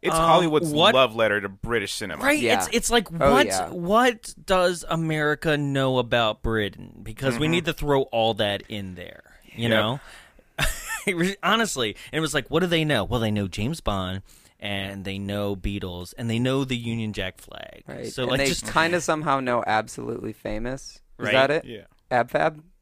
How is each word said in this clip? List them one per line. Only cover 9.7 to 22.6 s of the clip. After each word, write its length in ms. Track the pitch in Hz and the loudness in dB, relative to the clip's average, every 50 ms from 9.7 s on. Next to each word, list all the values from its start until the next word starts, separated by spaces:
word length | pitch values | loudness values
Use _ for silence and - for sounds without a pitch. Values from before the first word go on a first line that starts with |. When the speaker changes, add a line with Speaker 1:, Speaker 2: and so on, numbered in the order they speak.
Speaker 2:
know? 280 | 113 110 107 110 123 143 - - - - - - _ - _ _ _ - | 2 2 2 0 -2 -6 -8 -16 -20 -20 -20 -20 _ -20 _ _ _ -2
<laughs> 80 | 139 - - - - - 294 - - - | -2 -2 -2 -4 -8 -10 -10 -6 -4 -4
It 100 | 190 170 | 0 0
was, 180 | 170 185 196 - | 0 0 -2 0
honestly, 540 | - 170 202 226 226 196 - 135 120 107 98 - - - | 0 2 2 2 2 0 -2 -2 -2 -4 -4 -6 -14 -6
and 60 | - 151 | -4 -2
it 20 | |
was 140 | 160 151 - | -2 0 0
like, 120 | 151 127 - | -2 -2 0
what 80 | 135 160 | 0 0
do 80 | 180 180 | 2 4
they 180 | 170 160 156 | 2 2 2
know? 180 | 151 147 117 95 | 2 2 0 0
Well, 160 | 90 113 123 | 0 0 0
they 120 | 113 110 | 0 2
know 160 | 104 104 101 92 | 0 0 -2 -2
James 340 | - - 104 123 165 - | -2 -4 -4 -4 -4 -4
Bond, 400 | - - 104 98 92 92 92 95 - _ - - _ - _ _ | -4 -4 -2 -2 -4 -4 -6 -8 -10 _ -20 -20 _ -20 _ _
and 440 | - 101 101 98 98 98 98 98 95 | -8 -6 -6 -6 -6 -8 -10 -10 -8
they 140 | 98 98 98 | -8 -6 -6
know 380 | 98 98 101 104 104 101 101 | -6 -4 -4 -2 -2 -2 -4
Beatles, 580 | 95 90 107 101 101 92 92 87 87 90 87 - | -4 -4 -4 -4 -4 -6 -6 -10 -10 -12 -14 -12
and 140 | - 123 117 | -8 -4 -2
they 80 | 113 113 | 0 0
know 260 | 123 131 131 135 139 | 0 2 2 0 0
the 140 | 131 131 120 | -2 -4 -4
Union 340 | 117 117 117 113 113 107 | -4 -4 -4 -4 -4 -4
Jack 280 | 101 101 95 95 - - | -4 -4 -6 -6 -8 -12
flag. 420 | - - - - - - - - - - | -20 -20 -16 -16 -16 -16 -18 -20 -16 -14
Speaker 3:
Right. 180 | - 135 127 | -12 -10 -10
Speaker 2:
So, 160 | 117 - - | -10 -6 -4
Speaker 3:
And 100 | 127 123 123 | -2 -2 0
Speaker 2:
like, 40 | 135 | 2
Speaker 3:
they 40 | 139 | 2
Speaker 2:
just 260 | 135 - - - - | 0 0 -2 -4 0
Speaker 3:
kinda 300 | - 165 160 165 175 175 | 2 2 4 4 2 0
somehow 380 | 151 - 160 156 156 160 135 135 | 0 0 -2 0 2 0 0 0
know 240 | 131 127 123 120 - | 2 2 0 0 2
Absolutely 680 | - 107 110 110 - - - 120 117 117 - 104 107 | 2 0 0 0 -2 -8 -10 -8 -8 -8 -6 -6 -8
Famous. 680 | 107 _ _ 107 107 107 113 123 131 139 - - - - _ _ - - | -10 _ _ -6 -6 -4 -4 -6 -6 -8 -12 -16 -20 -20 _ _ -12 -6
Is 80 | 120 | -2
Speaker 2:
Right. 60 | 104 107 | 2 4
Speaker 3:
that 160 | 131 135 139 | 4 4 4
it? 160 | 147 165 - | 2 -2 -2
Speaker 1:
Yeah. 160 | 127 120 104 87 _ _ _ _ _ | -6 -14 -16 -16 _ _ _ _ _
Speaker 3:
Ab 180 | 131 123 120 131 | 2 2 2 2
Fab? 320 | - 151 156 160 160 151 | 0 2 2 2 0 -4